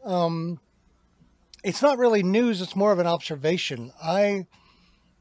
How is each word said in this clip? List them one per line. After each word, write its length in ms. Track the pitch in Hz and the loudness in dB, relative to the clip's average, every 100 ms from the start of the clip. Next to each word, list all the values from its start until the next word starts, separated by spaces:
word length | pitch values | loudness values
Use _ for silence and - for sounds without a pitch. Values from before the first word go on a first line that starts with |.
um, 560 | 214 180 170 165 165 170 _ _ _ _ _ _ _ _ _ - | -4 0 0 -2 -6 -8 _ _ _ _ _ _ _ _ _ -12
it's 200 | 202 165 | -6 0
not 160 | 285 262 | 2 4
really 240 | 247 214 | 4 2
news, 360 | 180 202 240 202 | 2 2 2 0
it's 160 | 180 185 | -4 0
more 160 | 208 | 2
of 60 | 185 | 2
an 80 | 175 | 2
observation. 880 | 170 - 151 151 175 - 131 117 - | 0 -4 -4 -2 -2 -2 -8 -12 -12
I, 460 | 160 185 202 202 180 _ _ _ _ _ _ _ | -4 0 2 0 -6 _ _ _ _ _ _ _